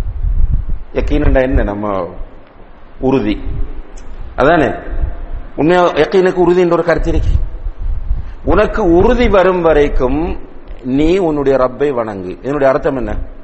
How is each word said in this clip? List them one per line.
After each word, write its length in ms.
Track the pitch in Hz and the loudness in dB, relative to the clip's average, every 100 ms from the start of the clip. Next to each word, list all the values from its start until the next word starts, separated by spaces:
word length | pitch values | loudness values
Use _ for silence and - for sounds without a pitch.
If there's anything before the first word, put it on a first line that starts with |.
| - - - - - - - - - | -4 -2 0 2 4 2 0 -4 -2
யகீன் 320 | 139 - 147 139 | -4 0 2 4
என்றா 160 | 135 | 4
என்ன? 220 | 131 139 | 4 2
நம்ம 460 | 104 104 104 95 87 90 - - - - - - - - | 0 -2 -2 -2 -4 -8 -12 -14 -20 -20 -20 -20 -20 -4
உறுதி, 420 | 127 135 107 - - - - - - - - - - - | 0 2 0 -4 -4 -2 -4 -4 -12 -14 -14 -12 -10 0
அதானே? 380 | 135 170 120 87 - - - - - - - - | 2 4 2 -4 -6 -2 -2 -4 -8 -8 -8 -2
உண்மையா 280 | 151 180 175 | 2 4 2
யகீனுக்கு 500 | - 151 196 185 180 | 2 2 2 2 2
உறுதி 260 | 170 180 | 2 4
என்ற 140 | 175 165 | 2 2
ஒரு 80 | |
கருத்து 260 | 170 156 156 | 2 0 0
இருக்கு. 220 | 165 - - - - - - - - - - - - 127 | 0 2 0 -2 -4 -8 -6 -4 -4 -2 -4 -4 -8 0
உனக்கு 480 | 175 214 - 190 | 2 2 0 2
உறுதி 340 | 170 220 240 233 | 4 4 4 4
வரும் 340 | 196 180 185 | 4 4 2
வரைக்கும் 800 | 165 147 147 - 127 143 175 - - - - - | 2 4 4 2 0 0 -2 -6 -10 -16 -16 -12
நீ 340 | 131 135 156 190 | -4 0 2 2
உன்னுடைய 400 | 170 147 135 135 | 0 0 0 2
ரப்பை 360 | 127 117 147 | 0 0 -2
வணங்கு. 440 | 123 110 98 92 87 | -2 -4 -6 -10 -8
இதனுடைய 340 | 123 143 139 | -6 0 2
அர்த்தம் 220 | 139 160 139 | 2 0 -2
என்ன? 220 | 110 104 - - | -4 -4 -6 -12